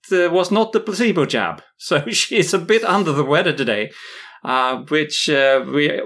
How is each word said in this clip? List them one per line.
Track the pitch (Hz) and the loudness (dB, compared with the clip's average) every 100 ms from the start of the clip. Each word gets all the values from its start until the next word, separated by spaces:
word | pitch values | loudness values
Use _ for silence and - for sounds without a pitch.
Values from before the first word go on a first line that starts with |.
| - | -2
uh, | 185 175 | 0 2
was | 180 175 | 2 2
not | 208 220 | 0 2
the | 214 | -2
placebo | 214 190 233 170 131 | -2 -2 0 0 0
jab. | 120 87 80 - | 0 -2 -6 -16
<laughs> | _ | _
So | - 151 147 | -2 -2 0
she's | 196 - 226 160 190 | -2 0 0 2 0
a | |
bit | 170 220 226 | 2 2 2
under | 202 165 | 0 0
the | 139 135 | 0 2
weather | 151 180 | 2 0
today, | 135 120 104 110 - - - - - | 0 -2 -2 -4 -10 -20 -18 -20 -12
uh, | - 127 127 123 147 | -4 0 0 -2 -2
which, | 151 147 - - | -2 0 -2 0
uh, | 139 135 135 131 | 2 4 4 2
we, | 139 147 - | 0 0 -2